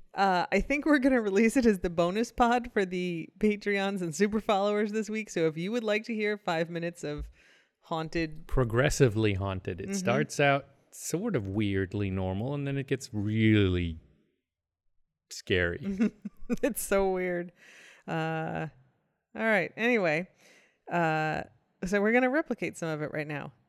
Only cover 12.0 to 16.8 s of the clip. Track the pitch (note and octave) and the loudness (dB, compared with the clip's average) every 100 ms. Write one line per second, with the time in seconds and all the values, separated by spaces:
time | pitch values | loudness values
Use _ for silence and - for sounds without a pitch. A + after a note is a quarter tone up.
12 | G2+ F#2+ F#2 F#2+ A#2+ C#3+ C#3 C#3 C3+ C3+ | -2 -2 -2 -4 -4 -4 -4 -4 -4 -6
13 | - G#2 G#2 A2 A2 A2 G2 F2+ F2 D#2+ | -6 -6 -2 4 6 6 6 2 -2 -6
14 | - _ _ _ _ _ _ _ _ _ | -14 _ _ _ _ _ _ _ _ _
15 | _ _ _ - - F#2 F2 F2 G3 G3 | _ _ _ -12 -2 0 0 -2 -6 -2
16 | G#3+ - - - - A#3+ C#4 A3 | -2 -2 -14 -12 -6 -2 -2 -2